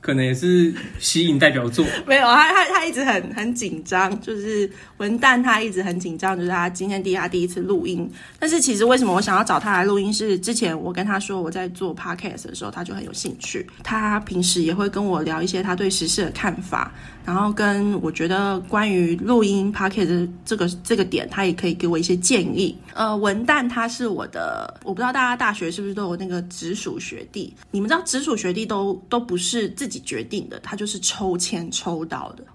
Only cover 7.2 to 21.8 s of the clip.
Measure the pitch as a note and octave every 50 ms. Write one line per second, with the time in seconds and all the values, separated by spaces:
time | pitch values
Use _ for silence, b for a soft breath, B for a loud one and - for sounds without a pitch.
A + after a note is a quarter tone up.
7.2 | E3 F3+ F3+ F3+ E3+ F3+ F3+ F#3+ - F3+ G3+ F3 E3 F3+ F3+ E3+ E3+ - B B
8.2 | B B B B - D#4+ D#4+ E4+ - C4 A3+ G3 A3 A#3 C4 C4 B3+ G3+ F3+ F#3
9.2 | G3+ G#3 F#3+ F#3+ G#3+ G3+ F3+ D3 - G#3 G3+ F3+ F3+ G3+ G3+ G3+ G3 G#3 G#3+ G#3
10.2 | G#3+ A3 G3 F3+ F#3 A#3 A#3+ A3+ A3+ F3 D#3+ D#3 - F3 F3+ F3 F#3+ G#3 G3+ F#3+
11.2 | G3+ - G3 F#3+ E3+ D#3 F3 F#3+ F#3 F3+ F3+ - F#3+ F3 D#3+ F3+ - - E3+ -
12.2 | - F#3+ - - - - - - - - - - F3 F3 F#3+ G3 - - - -
13.2 | - - - - - - - - - B B B - - A3+ A3 G#3+ G#3 G#3 G#3+
14.2 | G#3 - F#3+ F3+ F3+ F3 - F3+ E3 D#3+ F3 G3 G3+ G3+ G3 F#3+ G#3 G3+ F#3 D3+
15.2 | D#3 D#3+ D#3+ D#3+ E3 F3+ F3+ F#3 F#3 G3+ F3+ F#3 G3+ F#3+ G3 - E3 D#3+ - -
16.2 | F#3+ D#3 - - - G3+ E3+ - - - - - C2 - B B B B B B
17.2 | B - F3 F#3+ G3+ G#3 G#3 G#3 G#3+ G3+ G3+ G3+ G3+ G#3 G3+ F3+ F3 D#3+ E3 -
18.2 | D#3+ E3+ F#3 G3 G3+ G3+ G3 F#3 F#3 - - G#3 G#3+ G#3+ F#3+ F3+ F3 E3 E3+ F3
19.2 | F#3 G#3 B3 A#3 G#3+ G3 G3 G3 F#3+ G3+ G#3 - G3 F#3+ G3 A3+ F#3+ D#3+ F3 F3
20.2 | F3+ F3 - - - - A3 G#3 F3+ F3 F3 - - - A#3 G3+ F#3 F3+ - -
21.2 | - - - - G3 F#3 F3 F3+ - F3 - -